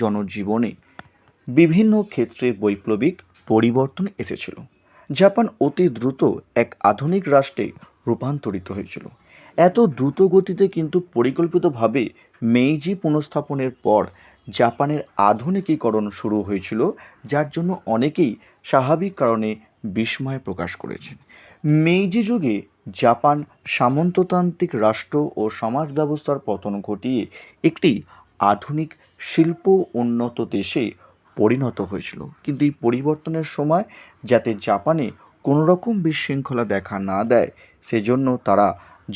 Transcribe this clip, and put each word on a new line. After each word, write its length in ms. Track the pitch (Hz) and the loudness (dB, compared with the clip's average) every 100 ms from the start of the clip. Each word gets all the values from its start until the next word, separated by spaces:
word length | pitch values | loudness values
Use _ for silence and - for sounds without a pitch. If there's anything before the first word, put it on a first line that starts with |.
জনজীবনে 680 | 110 104 98 98 98 110 117 - _ - - _ _ _ - | -2 -2 -4 -6 -4 -2 -2 -6 _ -20 -20 _ _ _ -2
বিভিন্ন 460 | 127 165 170 220 214 208 | 4 6 6 4 2 0
ক্ষেত্রে 340 | - 113 - 123 101 | -4 -4 -2 -2 0
বৈপ্লবিক 520 | 104 101 - 107 143 - _ _ - | -2 -2 -2 -2 0 -4 _ _ 0
পরিবর্তন 560 | 110 117 123 135 - 190 - | 2 4 2 0 -2 -8 -6
এসেছিল। 340 | - - - - - _ _ _ - | -10 -10 -10 -14 -20 _ _ _ -8
জাপান 360 | 139 196 - 226 - 143 | 4 4 4 0 0 0
অতি 200 | 170 180 110 | 2 0 2
দ্রুত 260 | 123 131 120 - - 120 | -4 0 0 0 -2 0
এক 60 | 117 - 202 | 0 2 2
আধুনিক 340 | 208 147 190 160 | 2 0 -2 2
রাষ্ট্রে 320 | 139 135 - 95 - - _ - | 2 2 -2 -6 -8 -20 _ -4
রূপান্তরিত 580 | 113 131 143 113 95 92 98 | -2 -2 -6 -6 -8 -8 -10
হয়েছিল। 280 | - - - - _ - - - | -10 -14 -18 -20 _ -20 -10 2
এত 200 | 175 208 226 117 | 4 6 2 2
দ্রুত 220 | 135 139 190 | -2 4 4
গতিতে 300 | 190 185 185 196 165 | 4 2 0 0 0
কিন্তু 200 | 156 180 180 117 | -2 -2 -2 0
পরিকল্পিতভাবে 840 | 123 135 170 175 170 123 113 127 110 - _ _ 113 | 0 0 0 0 0 0 0 0 -2 -6 _ _ 0
মেইজি 380 | 120 131 156 160 190 | 2 2 0 -2 -4
পুনঃস্থাপনের 680 | 160 151 143 156 143 139 131 123 - | 0 -2 -2 -6 -6 -4 -6 -4 2
পর 180 | 107 - - - _ - | 2 2 -6 -20 _ -12
জাপানের 520 | 101 117 - 143 151 - - 101 | 0 0 2 -2 -2 -6 2 2
আধুনিকীকরণ 760 | 107 135 196 185 151 113 107 104 - | 2 0 -4 -2 -2 0 0 -2 -6
শুরু 200 | 113 104 98 | -4 -2 -2
হয়েছিল, 340 | 101 92 113 165 - - _ 110 | -6 -4 -2 -2 -4 -14 _ -6
যার 160 | 143 143 | -4 -2
জন্য 160 | 165 170 185 - | -4 -4 -6 -2
অনেকেই 380 | 117 147 151 139 - _ _ - | 0 0 0 -2 -2 _ _ 0
স্বাভাবিক 460 | 139 131 160 190 190 | 2 2 0 -2 -2
কারণে 300 | 123 113 107 107 _ _ 110 98 | 0 0 -2 -6 _ _ -8 -4
বিস্ময় 440 | 113 - 135 135 98 | -4 -4 -6 -8 -10
প্রকাশ 240 | 90 87 - | -8 -8 -8
করেছেন। 340 | - - - - _ - - _ 151 151 | -12 -14 -16 -20 _ -20 -20 _ 0 2
মেইজি 380 | 160 185 196 220 208 | 4 2 2 0 0
যুগে 240 | 240 135 101 - _ - 95 | -2 -2 -4 -6 _ -16 0
জাপান 340 | 123 117 147 147 151 _ - - | 2 4 2 0 -4 _ -10 -2
সামন্ততান্ত্রিক 960 | 123 139 175 180 185 180 175 165 175 120 107 | 0 2 0 0 0 0 0 -2 -4 0 0
রাষ্ট্র 300 | 110 - 147 147 - | 0 -2 -2 -2 -2
ও 20 | 107 - | -4 -4
সমাজ 260 | 113 127 156 139 | -4 -4 -4 -2
ব্যবস্থার 400 | 147 151 - 139 120 | -2 -2 -4 -4 -4
পতন 260 | 98 104 101 98 | -6 -4 -8 -6
ঘটিয়ে 340 | 101 - 127 90 - - _ 160 | -6 -4 -4 -4 -10 -20 _ -2
একটি 240 | - - - - - _ _ 101 | 0 0 0 -6 -20 _ _ 0
আধুনিক 380 | 104 - 147 156 - _ _ - | 0 -2 -6 -6 -12 _ _ -4
শিল্প 340 | - 165 165 190 190 170 120 | 2 2 2 2 2 2 -4
উন্নত 380 | 120 117 120 120 110 104 | -2 -2 -4 -4 -4 -4
দেশে 280 | 95 151 107 - _ _ _ - | -4 -4 -4 -6 _ _ _ 0
পরিণত 420 | 107 131 127 - 95 | 2 2 0 -4 -6
হয়েছিল। 300 | 95 - - - - | -8 -10 -14 -16 -12
কিন্তু 180 | - 135 147 | -8 -2 -2
এই 40 | 147 | 0
পরিবর্তনের 600 | 120 123 143 151 - 160 156 - | 0 0 -2 -4 -4 -6 -6 -4
সময় 280 | 147 170 220 - - _ 110 | 0 0 -2 -12 -20 _ 0
যাতে 200 | 117 117 104 - | 2 2 -4 -2
জাপানে 400 | 101 151 160 113 - _ _ | -2 0 -2 -2 -8 _ _
কোনো 180 | 135 143 160 | 0 2 4
রকম 240 | 180 233 214 160 | 2 0 -2 -2
বিশৃঙ্খলা 580 | 147 - 139 135 123 110 | -2 -4 -4 -4 -2 -2
দেখা 220 | 98 95 101 98 | -2 -4 -6 -4
না 80 | 95 113 | -2 2
দেয়, 200 | 120 85 - - _ - | 2 2 -4 -20 _ -6
সেজন্য 380 | 113 104 127 131 123 - | -4 0 0 0 -2 2
তারা 200 | 98 101 - - - - | 4 4 0 -12 -20 -8